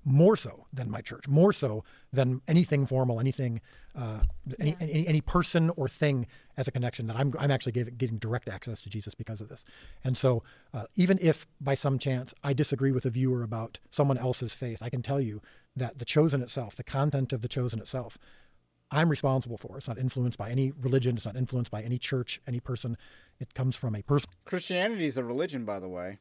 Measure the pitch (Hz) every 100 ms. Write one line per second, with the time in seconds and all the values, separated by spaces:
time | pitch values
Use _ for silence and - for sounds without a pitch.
0 | 143 135 180 220 - - - 131 117 104
1 | - - - 147 196 202 135 107 - -
2 | - 127 127 127 - 160 165 143 135 131
3 | 127 113 131 127 123 113 - - - -
4 | 117 107 - - - - 151 165 160 156
5 | 170 156 - 175 165 170 160 170 131 -
6 | 151 135 117 - - - 135 131 123 -
7 | 113 113 139 120 143 131 - 117 117 120
8 | 127 110 110 120 - 101 - 110 - 107
9 | 104 - 117 107 104 - - - - -
10 | 131 127 135 117 - - _ 127 - -
11 | 180 190 170 - - _ 139 139 143 135
12 | 139 127 127 - 143 127 151 127 135 127
13 | 131 120 131 127 117 113 117 - - -
14 | 139 127 131 127 117 - 123 110 117 123
15 | 120 139 120 104 - - _ - 123 -
16 | 120 151 160 139 120 - 110 - - 139
17 | 147 143 131 127 117 143 123 117 - 131
18 | 120 - - - _ _ _ _ _ 143
19 | 165 143 139 131 120 117 - 92 - 113
20 | 131 131 123 - 104 131 135 139 123 135
21 | 123 117 110 123 127 127 120 107 113 123
22 | - 131 123 - - 120 - 123 123 117
23 | - - - _ - - 131 - 120 107
24 | - 143 - _ - 180 - 180 202 220
25 | 156 127 117 123 175 139 107 98 92 90
26 | 90 101